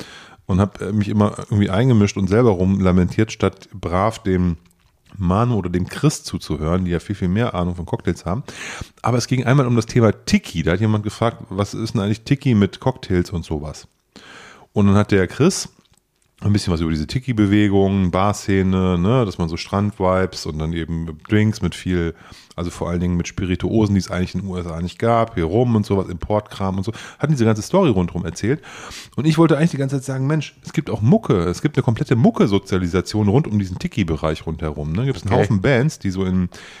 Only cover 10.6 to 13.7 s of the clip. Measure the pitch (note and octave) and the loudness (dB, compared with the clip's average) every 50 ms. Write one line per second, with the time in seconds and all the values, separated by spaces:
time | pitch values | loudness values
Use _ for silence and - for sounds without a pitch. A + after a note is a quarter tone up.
10.6 | D2+ E2 E2+ F#2+ A2 G#2+ G#2+ G#2+ G#2 G#2+ - - A2+ A#2 - - - - F#2+ F#2+ | 0 0 2 2 2 2 2 0 -2 -4 -4 -2 -2 -2 -2 -4 -10 -8 -4 -4
11.6 | G2+ - - - A2+ A2 - A2 F#2+ G#2 A2 - - - C#3+ C#3 - C3+ A#2+ G#2 | -4 -4 -4 -6 -6 -4 -4 -2 -2 -2 -2 -4 -2 -2 -2 0 2 2 4 4
12.6 | G2+ F#2+ - - - C3 B2 - - - G2 F2+ F2 - - E2+ D#2+ - E2 D2+ | 4 2 0 -2 -2 -2 -2 -2 -4 0 0 0 0 0 -4 -8 -6 -6 -6 -6
13.6 | D2 D2+ | -6 -10